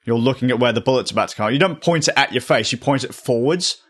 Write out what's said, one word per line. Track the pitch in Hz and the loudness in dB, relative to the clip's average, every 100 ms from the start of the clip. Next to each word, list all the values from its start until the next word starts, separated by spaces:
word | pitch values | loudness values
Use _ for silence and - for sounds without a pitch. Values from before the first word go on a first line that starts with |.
you're | - 117 | -2 2
looking | 127 131 127 | 2 2 0
at | 120 | 2
where | 123 | 2
the | 113 | 2
bullet's | 131 127 98 | 2 0 0
about | 107 92 | -2 -2
to | - | -2
come | 107 | -2
out. | |
You | 139 | 2
don't | 185 151 | 0 0
point | 170 165 147 | -2 0 0
it | 135 | 0
at | 139 | 0
your | 123 | -2
face, | - 135 110 | 0 0 0
you | 123 | -4
point | - 131 | -2 -2
it | 131 | -4
forwards, | - - 117 135 180 - - | -8 -2 0 0 0 -2 -6